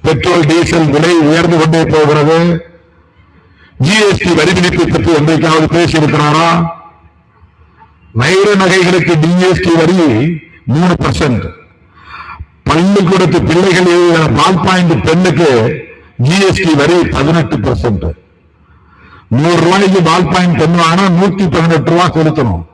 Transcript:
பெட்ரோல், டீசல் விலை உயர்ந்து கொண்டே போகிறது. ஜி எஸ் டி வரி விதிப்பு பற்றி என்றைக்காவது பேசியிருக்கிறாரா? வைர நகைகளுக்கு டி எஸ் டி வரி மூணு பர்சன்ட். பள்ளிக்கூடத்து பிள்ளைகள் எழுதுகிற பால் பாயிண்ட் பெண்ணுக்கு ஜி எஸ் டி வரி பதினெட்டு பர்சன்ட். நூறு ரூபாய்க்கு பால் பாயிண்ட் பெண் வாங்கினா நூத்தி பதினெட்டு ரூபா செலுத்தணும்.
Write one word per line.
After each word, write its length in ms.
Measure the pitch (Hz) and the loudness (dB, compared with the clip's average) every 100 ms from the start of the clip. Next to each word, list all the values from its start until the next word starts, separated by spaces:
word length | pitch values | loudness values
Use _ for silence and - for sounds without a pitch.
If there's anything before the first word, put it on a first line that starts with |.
| 160 | -2
பெட்ரோல், 400 | 160 180 175 147 | -2 0 0 2
டீசல் 420 | 165 156 170 156 | 0 0 0 0
விலை 200 | 147 165 170 151 | 0 2 2 2
உயர்ந்து 280 | 165 170 170 | 2 2 0
கொண்டே 200 | 160 165 151 | 2 0 0
போகிறது. 440 | 156 147 151 147 165 175 165 - - _ _ _ _ _ _ _ _ - - 135 | 0 2 2 2 2 0 -2 -8 -20 _ _ _ _ _ _ _ _ -20 -6 -2
ஜி 100 | 208 208 | 0 0
எஸ் 160 | 185 | 0
டி 80 | 190 160 | 0 0
வரி 120 | 160 185 | 0 0
விதிப்பு 260 | 180 170 165 | 0 0 -2
பற்றி 180 | - 156 156 | -2 0 0
என்றைக்காவது 480 | 151 160 160 156 156 170 | 0 0 0 0 0 0
பேசியிருக்கிறாரா? 760 | 165 160 151 151 147 151 170 170 165 - - - - _ _ _ _ _ - _ - _ - 117 | 0 0 0 0 0 0 0 0 -4 -8 -20 -20 -20 _ _ _ _ _ -20 _ -20 _ -10 -4
வைர 260 | 139 190 202 202 | 0 2 2 2
நகைகளுக்கு 520 | 185 185 180 185 165 160 | 2 2 2 0 0 0
டி 80 | 160 180 185 | 0 2 0
எஸ் 140 | 170 370 | 0 0
டி 80 | 330 | 2
வரி 200 | 160 185 - 110 151 160 - - - | 2 2 2 0 -2 -6 -12 -16 -4
மூணு 200 | 139 180 170 | 0 0 0
பர்சன்ட். 420 | 156 - 156 113 - - - _ _ _ - - - - - _ - | -4 -2 -2 -2 -6 -14 -20 _ _ _ -20 -20 -18 -18 -20 _ -6
பள்ளிக்கூடத்து 680 | 160 185 202 175 190 180 170 - | -2 0 0 0 0 0 0 0
பிள்ளைகள் 420 | 165 190 180 180 | 0 2 2 2
எழுதுகிற 320 | 170 175 165 156 113 | 2 2 0 0 0
பால் 200 | 180 185 185 | 0 0 0
பாயிண்ட் 300 | 185 175 151 156 | 0 0 0 0
பெண்ணுக்கு 420 | 170 185 - 160 123 110 - - - - - 127 | 0 0 2 2 2 0 -6 -14 -20 -20 -4 0
ஜி 120 | 190 190 | 2 0
எஸ் 140 | 196 175 | 0 0
டி 80 | 147 | 0
வரி 160 | 147 175 - 143 | 2 0 0 -2
பதினெட்டு 420 | 143 165 147 147 131 | 0 0 -2 -4 -4
பர்சன்ட். 380 | 123 120 95 82 76 _ _ _ _ _ - _ - - - _ 120 | -4 -4 -4 -6 -10 _ _ _ _ _ -20 _ -20 -20 -20 _ -2
நூறு 220 | 160 170 165 | 0 0 2
ரூபாய்க்கு 360 | 190 190 190 160 | 2 2 2 2
பால் 200 | 165 165 | 0 0
பாயிண்ட் 260 | 180 180 165 | 0 0 0
பெண் 160 | 160 175 | 0 2
வாங்கினா 240 | 160 175 196 170 | 0 0 0 2
நூத்தி 260 | 196 196 190 165 | 0 0 -2 0
பதினெட்டு 360 | 165 160 165 | 0 0 0
ரூபா 120 | 170 180 151 | 0 0 0
செலுத்தணும். 460 | 156 151 123 85 85 | -2 -2 -2 -4 -8